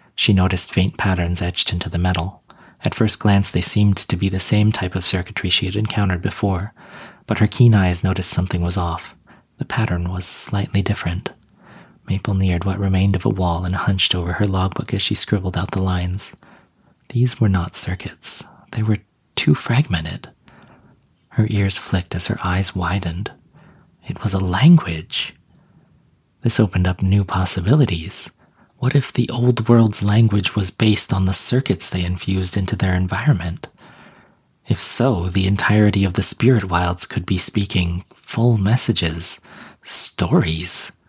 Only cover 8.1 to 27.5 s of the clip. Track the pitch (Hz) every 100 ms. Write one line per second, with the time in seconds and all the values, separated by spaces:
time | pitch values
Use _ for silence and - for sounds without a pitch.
8.1 | 92 90 - 92 87 87 90 87 80 -
9.1 | - _ - _ - - - 107 87 87
10.1 | 92 95 - - 101 101 98 95 104 85
11.1 | 90 - - _ _ - - - _ -
12.1 | 98 - 98 95 87 95 92 98 95 98
13.1 | 95 - 95 87 85 90 92 - 95 -
14.1 | 92 85 - 104 95 92 - - 101 -
15.1 | - - 104 90 90 92 95 95 90 90
16.1 | 95 - - - - _ _ _ _ -
17.1 | 120 123 - 107 95 87 - - 92 -
18.1 | - - - - - _ - 107 104 -
19.1 | _ _ - - - - 120 156 82 -
20.1 | - - _ _ - - - _ _ _
21.1 | _ _ - 107 104 98 - - 95 -
22.1 | 90 - - 92 90 95 92 87 95 90
23.1 | 85 104 - _ _ - _ _ _ -
24.1 | - 101 95 95 90 147 170 - 80 -
25.1 | - - - _ _ _ _ _ _ _
26.1 | _ _ _ 120 - 107 92 90 92 95
27.1 | 101 92 92 92